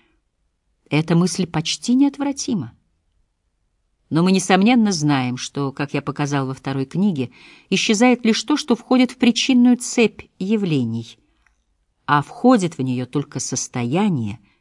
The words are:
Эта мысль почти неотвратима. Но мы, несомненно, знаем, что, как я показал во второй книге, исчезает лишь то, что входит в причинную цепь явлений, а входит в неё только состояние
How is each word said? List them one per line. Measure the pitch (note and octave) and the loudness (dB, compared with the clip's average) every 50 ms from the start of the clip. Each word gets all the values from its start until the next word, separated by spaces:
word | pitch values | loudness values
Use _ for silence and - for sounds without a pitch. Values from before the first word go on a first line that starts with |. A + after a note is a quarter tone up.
| _ _ _ _ _ _ _ _ _ _ _ _ _ _ _ _ _ - | _ _ _ _ _ _ _ _ _ _ _ _ _ _ _ _ _ -2
Эта | C#3+ D3+ D#3+ E3 E3+ | -2 -2 0 2 2
мысль | E3 F3+ F3+ - - F3 | 2 2 2 0 -2 -6
почти | - - D#3 E3 - - - - - B3 | -4 -4 -6 -4 -4 -8 -8 -2 0 2
неотвратима. | C4 C#4 C#4+ C#4 C#4+ C#4 C#4+ C#4 - - - A#3+ F3+ B2 A#2 - _ _ _ _ _ _ _ _ _ _ _ _ _ _ _ _ _ _ _ _ _ _ _ _ _ _ - | 2 2 2 0 -2 -6 -6 -6 -6 -6 -4 -4 -4 -4 -8 -12 _ _ _ _ _ _ _ _ _ _ _ _ _ _ _ _ _ _ _ _ _ _ _ _ _ _ -4
Но | - D#3+ F3 | -2 0 2
мы, | F#3 F#3+ | 4 2
несомненно, | F#3+ - - F#3+ F#3+ G3 A#3 B3+ A#3 G#3+ G3+ | 2 2 2 2 4 4 4 4 4 2 2
знаем, | F#3+ D#3 D3+ D3 C#3+ C3 B2+ B2 B2 | 0 0 0 0 2 2 0 -2 -4
что, | B2 - - - C#3+ C#3 C3+ | -6 -10 -10 -8 -6 -6 -6
как | - - C#3+ C#3+ - | -4 -6 -8 -4 -4
я | C#3+ - | -6 -6
показал | - C3+ - D3 C#3 D3 C#3 C3+ | -6 -6 -4 -4 -2 -2 -2 -2
во | C3 C3+ | -4 -6
второй | - - C#3 C3+ C3+ C3+ | -8 -8 -6 -4 -4 -6
книге, | C3+ - E3 G3+ G#3+ E3+ C3+ B2 - - - - - - - _ - | -4 -2 0 0 0 0 -2 -4 -6 -8 -18 -20 -20 -20 -20 _ -4
исчезает | G3 - - - A3 G3 B3 B3+ A#3+ B3 A#3+ | -4 -2 0 0 0 2 4 2 2 2 2
лишь | A3 A3 - - | 0 0 0 0
то, | - D4+ | -4 -4
что | C#4+ - - A#3 | -4 0 -2 -2
входит | - - - B3+ B3+ B3+ B3 - | -2 0 0 2 2 2 0 0
в | |
причинную | - B3+ A#3+ A3+ - - - C4 A#3+ A#3+ B3 B3 | 0 0 0 2 0 0 2 4 4 6 4 4
цепь | A#3+ - - - B3 A3+ G#3 - - - _ _ - | 2 0 -6 0 2 2 2 0 -4 -20 _ _ -10
явлений, | F#3 G3 A3+ G#3+ G3+ F3+ D#3 C3+ A#2+ A2+ A2+ A#2 A#2 - - _ _ _ _ _ _ _ _ _ _ _ _ _ _ _ _ _ _ | -4 -2 -2 -2 0 0 0 0 -2 -2 -4 -6 -8 -10 -18 _ _ _ _ _ _ _ _ _ _ _ _ _ _ _ _ _ _
а | - D3 D3 C#3+ | 0 0 0 0
входит | - - - - B3 C4 G#3 F3+ E3 - - | -2 -12 0 4 4 4 4 2 -2 -4 -4
в | C3 | -4
неё | B2+ B2 B2 B2+ | -4 -2 -4 -6
только | - - D3 C#3+ - - B2+ | -6 -6 -6 -6 -6 -8 -10
состояние | - - C3+ A#2+ - - - B2+ A#2+ A#2+ C#3+ F#3 G#3+ G#3 E3+ B2 A2 G2+ - - _ _ _ _ | -8 -6 -6 -8 -8 -8 -6 -6 -4 -2 0 0 0 0 0 0 -2 -6 -8 -10 _ _ _ _